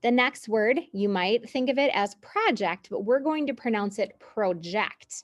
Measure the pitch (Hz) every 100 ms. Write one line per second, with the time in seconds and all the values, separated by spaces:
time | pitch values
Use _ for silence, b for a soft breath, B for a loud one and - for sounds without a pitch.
0 | 233 247 247 247 - 220 214 269 339 196
1 | 202 196 180 226 - 269 254 262 277 -
2 | 202 - - - 440 233 196 175 - 190
3 | 202 262 277 311 285 254 247 214 202 202
4 | 196 - - - 202 180 165 196 196 -
5 | - -